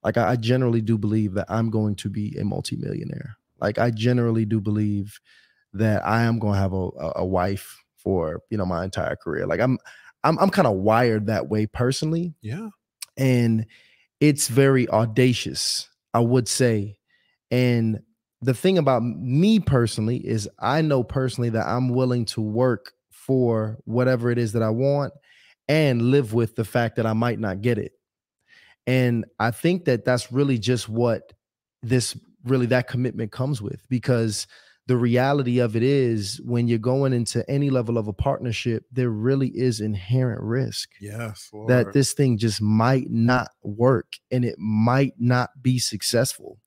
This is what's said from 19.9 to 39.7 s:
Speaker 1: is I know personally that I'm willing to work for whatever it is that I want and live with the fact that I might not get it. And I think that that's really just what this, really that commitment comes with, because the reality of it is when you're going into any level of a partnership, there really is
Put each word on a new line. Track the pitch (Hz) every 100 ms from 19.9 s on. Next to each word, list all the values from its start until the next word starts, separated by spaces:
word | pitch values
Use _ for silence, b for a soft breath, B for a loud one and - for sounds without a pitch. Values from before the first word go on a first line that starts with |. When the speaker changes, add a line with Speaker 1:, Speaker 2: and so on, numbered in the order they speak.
| - 110 123 -
Speaker 1:
is | 110 104 _
I | 110 143
know | 156 135
personally | 117 139 131 120 120
that | 110 90
I'm | 120 127
willing | 123 131 123 110
to | -
work | 107 107 127 113 - _ _
for | - - 131 123 113 110 110 -
whatever | 117 127 127 120
it | 120
is | 117
that | 110
I | 113
want | 110 135 143 139 - b b b b -
and | 151 151 120 117
live | 139 117
with | 113 113 -
the |
fact | 110 127 117 -
that | 113
I |
might | 110 120 110
not | 107 95
get | 113 110
it. | 95 _ _ _ _ _ b b b b -
And | 131 127 117 - _
I | 110
think | - 165 180 175
that | 120 113
that's | 123 -
really | 123 139 123
just | 104 123 107
what | 110 120 110 - - _ _ _ _
this, | 117 127 117 - _ _ 123
really | 131 120
that | 127 123
commitment | 123 127 - 113
comes | - 131 135
with, | 104 - _
because | 127 - 123 113 101 - b b b -
the | 127
reality | 120 120 131 143 123 120
of | 120 110
it |
is | 123 143 123 113 98 117 120
when | 120 120
you're | 117
going | 113 131 135
into | 123 113 120 -
any | 139 143
level | 127 113 117
of | 107
a |
partnership, | 101 - 139 123 107 123 113 _
there | 123 123
really | 107 117 135 131
is | - 127